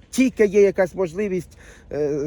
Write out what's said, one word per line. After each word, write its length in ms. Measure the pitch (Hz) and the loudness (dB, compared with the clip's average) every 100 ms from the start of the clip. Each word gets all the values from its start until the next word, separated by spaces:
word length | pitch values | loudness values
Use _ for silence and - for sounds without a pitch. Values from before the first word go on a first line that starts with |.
| - | -8
Тільки 360 | - 262 - 208 | -2 0 2 2
є 140 | 202 | 4
якась 340 | 202 185 185 | 4 2 -2
можливість, 640 | - 185 170 208 185 - - - - - | -2 -6 -4 -6 -6 -8 -16 -20 -20 -12
е, 260 | 143 147 147 | -6 -4 -4